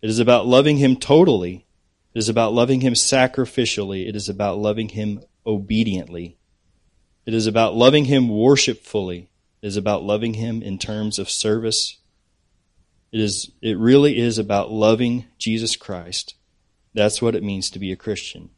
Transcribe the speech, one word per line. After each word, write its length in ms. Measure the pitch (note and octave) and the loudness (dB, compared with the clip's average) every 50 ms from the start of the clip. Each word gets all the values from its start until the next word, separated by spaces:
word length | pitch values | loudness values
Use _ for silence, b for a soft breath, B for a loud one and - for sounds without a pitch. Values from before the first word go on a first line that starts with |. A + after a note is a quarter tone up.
It 80 | - A2 | -4 -4
is 100 | A2 A2+ | 0 0
about 260 | A#2+ A2+ B2 A#2+ G2 | 4 4 4 4 4
loving 320 | A#2+ B2 B2+ C#3 D3+ D3+ C#3+ | 4 4 6 6 6 4 4
him 200 | C#3 C3 C3 C3 | 4 2 2 2
totally. 680 | - - C#3 D#3 F3+ F3+ C3 G2+ F2 F2 F#2 F#2 _ _ _ _ _ _ _ _ _ _ _ | 2 4 6 6 6 6 4 2 0 -4 -8 -12 _ _ _ _ _ _ _ _ _ _ _
It 60 | A#2 | -6
is 100 | A2 G#2+ | -4 -2
about 240 | A2 A2+ A2+ A2 G#2+ | 0 0 0 2 2
loving 280 | A#2+ A#2+ B2 C3+ B2+ | 2 2 2 2 0
him 120 | B2 C3 A#2 | 2 0 0
sacrificially. 1120 | - - - - C3 B2+ B2+ B2+ - C3 A#2 - - B2 A2+ - - G2+ G2 G2 F#2+ F#2+ G#2+ | 0 -2 0 2 2 2 2 2 -2 -6 -4 -2 -4 -2 -2 -2 -6 -6 -6 -6 -8 -8 -8
It 80 | G#2 | -8
is 140 | G#2+ G2+ - | -10 -8 -8
about 300 | G2+ F#2+ G#2 G2+ F2+ G2+ | -6 -4 -4 -4 -2 -2
loving 300 | G#2 G#2 G#2+ A2 A2+ G#2+ | -2 -2 -2 -2 -6 -8
him 340 | - G#2 G#2+ G#2 G2+ G2+ - _ _ _ _ A#2 | -8 -8 -6 -6 -6 -8 -12 _ _ _ _ -6
obediently. 880 | G#2+ G2+ G2 G2 A2 A2 A2+ A2 G2 F#2 D#2 A#1+ E2+ F2 F2 E2+ E2+ _ _ _ _ _ _ _ _ _ _ _ _ _ _ _ _ _ _ | -6 -6 -4 -2 -2 -2 0 -2 -2 -6 -8 -10 -12 -14 -14 -14 -16 _ _ _ _ _ _ _ _ _ _ _ _ _ _ _ _ _ _
It 80 | - A2+ | -4 -4
is 140 | A2+ G#2+ A2 | -2 -2 0
about 280 | G#2 A2+ A2+ G#2+ F2 | 2 2 2 2 4
loving 300 | A2+ A#2+ B2+ C#3 D3+ D3 | 6 6 6 6 6 2
him 240 | B2+ C#3+ C3+ B2+ A#2 | 4 2 2 2 2
worshipfully. 1000 | G#2+ G#2 A2+ B2+ C#3+ C3+ - - A#2 - _ - - G#2+ F#2+ F#2 F2+ F2 F2 _ _ _ _ _ _ _ | 0 2 4 4 6 4 4 -2 -4 -6 _ -6 -6 -4 -4 -4 -8 -12 -14 _ _ _ _ _ _ _
It 60 | - G#2 | -10 -8
is 100 | G2 G#2 | -6 -4
about 260 | G2 G#2 G#2 F2 C#2+ | -2 -2 -2 -2 0
loving 320 | G2+ G#2 G#2+ A2+ A#2 A2 | -2 -2 -2 -2 -4 -6
him 260 | A2 A2+ A2+ A2+ A2+ | -6 -6 -6 -6 -8
in 160 | G#2 G2 F#2+ F#2+ | -8 -8 -10 -8
terms 400 | - - G#2+ G#2+ G#2+ G#2+ G#2 - | -8 -8 -6 -6 -6 -6 -6 -8
of 120 | G2 - | -8 -8
service. 680 | - - - A2 G#2+ A2+ A2+ A2+ G#2+ - - - - _ _ _ _ _ _ _ _ _ _ _ _ _ _ _ _ _ _ _ _ _ _ _ | -6 -4 -2 0 -2 0 -2 -4 -4 -4 -4 -6 -8 _ _ _ _ _ _ _ _ _ _ _ _ _ _ _ _ _ _ _ _ _ _ _
It 80 | - A2 | -4 -2
is, 300 | A2 G#2 F#2 - - - _ _ | -2 -2 -2 -6 -10 -12 _ _
it 180 | - A2 G#2+ F#2+ | -4 -4 -2 0
really 420 | A2+ A#2 B2+ C#3 C#3+ D3 G#2+ A2 | 4 6 6 6 6 6 2 2
is 180 | A#2 A#2+ A2+ A2 | -2 -2 0 -2
about 340 | G#2+ G2+ G#2 G2+ G2 - | -2 -2 -2 -2 -2 -2
loving 540 | A2 A2 G#2+ G#2+ A2+ A2 B2 A#2+ A#2+ B2 A#2 _ _ _ | -4 2 4 4 4 4 0 -2 -2 -4 -8 _ _ _
Jesus 360 | - A2+ A2 A2+ A2+ A2+ - | -6 -4 -4 -4 -4 -6 -8
Christ. 600 | - - - G2+ F2+ E2+ F2 F2+ - - - - _ _ _ _ _ _ _ _ _ _ _ _ | -8 -10 -14 -14 -14 -12 -12 -12 -12 -12 -12 -18 _ _ _ _ _ _ _ _ _ _ _ _
That's 300 | A2+ G#2 G#2+ G#2 - - | 0 0 0 0 0 -2
what 100 | A#2 A2 | -2 -2
it 80 | G2+ | -2
means 300 | F#2 G2+ G2 F#2+ F#2 - | -4 -4 -6 -6 -8 -8
to 80 | - F#2+ | -10 -8
be 120 | G2 F#2 | -8 -8
a 40 | F#2 | -8
Christian. 560 | F2+ - - G#2 F#2 - - - - E2+ E2+ _ | -8 -6 -8 -8 -8 -8 -14 -16 -18 -20 -20 _